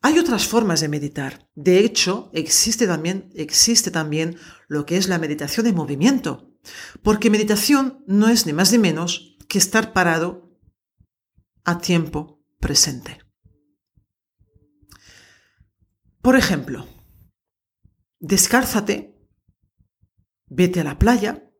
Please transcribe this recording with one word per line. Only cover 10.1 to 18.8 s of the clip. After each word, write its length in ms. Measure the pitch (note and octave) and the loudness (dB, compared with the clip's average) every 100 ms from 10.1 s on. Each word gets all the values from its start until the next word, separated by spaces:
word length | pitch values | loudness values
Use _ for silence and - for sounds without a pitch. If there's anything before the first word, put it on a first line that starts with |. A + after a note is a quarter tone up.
| E3 F3 F#3 _ _ _ _ _ _ _ _ _ _ _ _ | 0 -2 -8 _ _ _ _ _ _ _ _ _ _ _ _
a 160 | - F3 | -6 -4
tiempo 680 | - F3 D#3 D3+ D3+ _ _ _ | 0 -2 0 -8 -10 _ _ _
presente. 580 | - C#3+ - B2+ - - _ _ _ _ _ _ _ _ _ _ _ _ _ _ _ _ _ - _ - _ _ _ _ _ _ _ _ _ _ | -2 0 0 -2 -14 -20 _ _ _ _ _ _ _ _ _ _ _ _ _ _ _ _ _ -20 _ -20 _ _ _ _ _ _ _ _ _ _
Por 140 | B3 C4 | 2 4
ejemplo, 500 | - E3 B2+ C3 - - _ _ _ _ _ _ _ _ _ _ _ _ | 4 -2 -4 -12 -14 -20 _ _ _ _ _ _ _ _ _ _ _ _
descálzate, 1000 | D#3 F#3+ - A#3+ B3 A3 | -2 0 2 2 0 -4